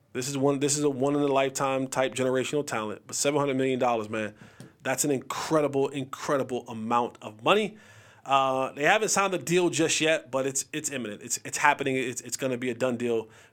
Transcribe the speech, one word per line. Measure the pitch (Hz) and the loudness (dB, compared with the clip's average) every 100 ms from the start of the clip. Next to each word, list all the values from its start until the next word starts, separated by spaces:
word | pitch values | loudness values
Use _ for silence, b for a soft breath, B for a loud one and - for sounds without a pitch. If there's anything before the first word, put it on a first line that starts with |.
| _ | _
This | 123 135 | -8 -4
is | 139 | 0
one, | 139 143 | 2 2
this | 143 147 | 0 2
is | |
a | 147 | 0
one | 127 139 147 | 2 0 2
in | |
a | 143 | 2
lifetime | 135 135 135 135 135 135 | 2 0 0 -2 0 -2
type | 135 131 | 0 0
generational | 117 127 131 123 147 143 | 0 0 0 0 -4 -4
talent. | 120 107 95 - | -4 -6 -8 -10
But | 117 | -2
seven | 143 147 | 0 2
hundred | 143 131 | 0 0
million | 131 127 | 0 2
dollars, | 123 117 107 | 2 0 -2
man, | 110 104 - B B B B | -6 -6 -10 B B B B
that's | 131 135 | -6 -2
an | 151 | 0
incredible, | 131 - - - 156 143 135 135 | 0 -2 -8 0 2 2 0 -2
incredible | 147 135 - - 143 123 123 - | -4 -8 -8 -2 -2 -2 -6 -6
amount | 113 110 120 117 - | -8 0 2 0 -4
of | 110 107 | -16 0
money. | 127 202 208 - B B B B - | 4 4 2 -6 B B B B 2
Uh, | 135 135 131 131 | 4 4 2 -2
they | 135 | 0
haven't | 151 214 208 | 2 4 2
signed | 196 196 | 2 2
the | 180 | 0
deal | 131 175 175 | 2 2 4
just | 143 156 - | 2 2 4
yet, | 156 156 123 | 2 2 0
but | 131 135 | -2 -2
it's, | 135 - | -4 -6
it's | 156 135 | -8 -6
imminent. | 135 110 95 | -6 -8 -10
It's, | 123 - 139 | -8 -8 -6
it's | - | 2
happening. | 147 139 135 131 | 2 4 0 0
It's, | 127 120 | -2 -6
it's | 123 - | -10 -6
gonna | 135 123 | -4 -2
be | 127 | -4
a | |
done | 113 127 117 | -2 -2 0
deal | 120 113 110 b b | 0 -2 -4 b b